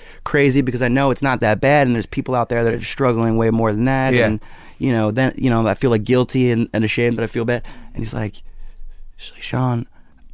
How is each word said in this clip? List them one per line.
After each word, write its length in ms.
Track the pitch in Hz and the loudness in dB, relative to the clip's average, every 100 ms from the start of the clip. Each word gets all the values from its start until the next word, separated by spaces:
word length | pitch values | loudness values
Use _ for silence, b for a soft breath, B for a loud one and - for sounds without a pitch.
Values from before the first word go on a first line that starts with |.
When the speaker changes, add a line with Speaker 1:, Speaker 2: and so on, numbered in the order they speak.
| B B - | B B -2
Speaker 1:
crazy 360 | 147 143 135 | 2 4 4
because 200 | 127 120 | 2 0
I 80 | 127 | 2
know 220 | 131 139 | 2 2
it's 100 | 123 | 0
not 180 | 135 120 | 0 0
that 220 | 113 107 | 2 2
bad, 260 | 135 147 135 | 4 4 4
and 80 | 117 | 2
there's 100 | 101 | -2
people 300 | - 131 123 | -6 -2 -2
out 140 | 117 | 0
there 140 | 117 117 | 0 0
that 80 | |
are 80 | 113 | -2
struggling 540 | 113 - 135 113 117 113 | -6 -2 0 2 2 2
way 120 | 113 | 2
more 220 | 113 113 | 2 0
than 140 | 104 123 | 0 0
that. 280 | 135 131 | 0 2
Speaker 2:
Yeah. 120 | 123 110 | 2 2
Speaker 1:
And, 140 | 107 B B B B | 0 B B B B
you 120 | 131 | 0
know, 200 | 117 107 | 2 0
then, 220 | 110 131 - | 2 0 0
you 120 | 131 | 2
know, 160 | 113 110 | 2 2
I 80 | 101 | 2
feel, 140 | 131 | 2
like, 120 | 113 | 2
guilty 480 | 107 127 123 131 123 | 2 2 2 2 2
and, 180 | 113 117 | 2 0
and 100 | 110 | 0
ashamed, 320 | 110 - 120 117 | 0 0 0 0
but 80 | |
I 40 | 113 | -2
feel 180 | 123 113 | -2 -2
bad. 180 | 120 - B B | -2 -6 B B
And 100 | - | -8
he's 100 | 110 | -6
like, 300 | 127 107 - - - - - - - - - | -6 -6 -8 -14 -12 -12 -12 -12 -12 -16 -16
he's 160 | - | -18
like, 100 | - | -16
"Sean, 460 | - 123 127 117 - b b b b | -6 -2 0 -2 -6 b b b b